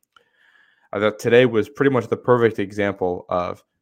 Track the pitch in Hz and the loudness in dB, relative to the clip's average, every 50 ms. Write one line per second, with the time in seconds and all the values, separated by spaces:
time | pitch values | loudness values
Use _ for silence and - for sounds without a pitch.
0 | _ _ _ _ _ _ _ _ _ _ _ _ _ _ _ _ _ _ - 101 | _ _ _ _ _ _ _ _ _ _ _ _ _ _ _ _ _ _ -6 -2
1 | 104 107 104 - - 117 113 123 131 120 113 107 101 - - - 139 139 135 120 | -2 -2 -2 -2 0 2 4 4 4 4 2 0 -2 -2 -4 -2 0 0 0 0
2 | 110 - 127 - - - 123 120 117 110 110 - 98 95 101 104 101 101 95 - | -2 -2 -6 -4 0 0 2 4 4 2 2 -2 -6 -6 -4 -4 -4 -4 -2 -4
3 | 92 90 90 - - - 92 90 90 90 92 - _ _ _ _ | -4 -4 -4 -6 -6 -6 -4 -4 -4 -6 -8 -14 _ _ _ _